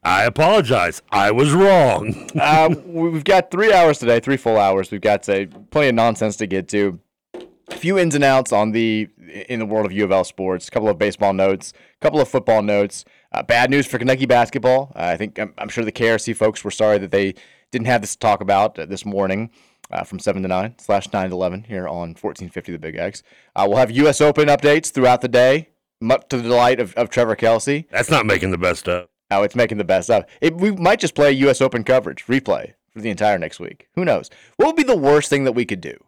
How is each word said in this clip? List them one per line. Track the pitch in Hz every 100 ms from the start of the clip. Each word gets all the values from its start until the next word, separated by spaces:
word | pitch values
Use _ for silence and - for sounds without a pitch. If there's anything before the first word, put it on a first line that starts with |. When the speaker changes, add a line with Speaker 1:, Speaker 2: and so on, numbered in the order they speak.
Speaker 1:
"I | 85 92 110
apologize. | 117 160 214 135 120 87 - _
I | 104 101
was | 110 147
wrong." | 156 196 185 139 101 107 104 -
<laughs> | -
Speaker 2:
Uh, | 143 156 160 156 180
we've | 165 165 160
got | 147 190 180
three | 175 220
hours | 196 170 147
today, | 120 117
three | 120 135
full | - 110
hours. | 98 98 95
We've | 104
got, | 104 104 -
uh, | 98 98 - -
plenty | 151 147
of | 117
nonsense | 117 113 110 101
to | 107
get | 95 90
to. | 104 101 87 _ _ _ - - _ _
A | -
few | 160 190
ins | 175 147
and | 139
outs | 131 123
on | 110 107
the, | 110 113 110 107 _ 87 82 95
in | 123
the | 107
world | 110 104
of |
U | 95
of | 101
L | 95 90
sports. | - 95 92 -
A |
couple | 123 107
of | 92
baseball | 101 92 104
notes, | 95 95 95 - - _ _
a |
couple | - 151
of | 131
football | 131 - 110
notes. | 104 104 101 - - _ _
Uh, | -
bad | - 117 127
news | 139 135
for | 127
Kentucky | 120 131 131
basketball. | 123 120 135 123 131 135 -
Uh, |
I | 87 85
think | 104 -
I'm, | 104 -
I'm | 104
sure | -
the | 110
K | - 113
R | 113
C | -
folks | 110 110 107
were | 104
sorry | - 107 104
that | 92
they | 98 98 - - _ _
didn't | 127 117
have | 120
this | 104
to | -
talk | 113 101
about, | 98 98 107 -
uh, | 78
this | 95
morning, | 104 98 98 95 113 _ _ _ -
uh, | 87 87
from | 92
seven | 104 95
to | 95
nine | 92 104 120
slash | - 101 -
nine | 104 92
to | 90
eleven | 92 92
here | 110 101 90
on | 85 85 82
fourteen | 104 - 90
fifty | 90 85
The | 85
Big | 78 80
X. | 87 - _ _ _
Uh, | - 101
we'll | 107
have | 123
U | 120 147
S | 139
Open | 151 143 147
updates | 143 147 151 156
throughout | - 127 123
the | 127
day, | 120 127 143 160 _ _ _
much | 113 135 _
to | 131
the |
delight | 117 120 120 127
of, | 110
of | 98 117
Trevor | - 117 107
Kelsey. | 113 113 123 143 165
Speaker 1:
That's | 104 123
not | 151 107
making | 95 92
the | 90
best | 90 85 -
of. | 87 90 _ _
Speaker 2:
Oh, | 101
it's | 101 120
making | 113 107
the |
best | 90 95 87
of. | 110 - _
It, | 160 165
we | 196
might | 196 175 233
just | 165
play | - 147
U | 135 139
S | 127
Open | 135 123
coverage, | 107 131 107 67 -
replay, | 131 135 98 - _ _
for | -
the | 110
entire | 95 104 98
next | 80 -
week. | 87 - _ -
Who | 180
knows? | 104 - _ _ _
What | 277
would | 320
be |
the | 262 220
worst | 139 147 143
thing | 143
that | 135
we | 120 120
could | 98
do | 76 58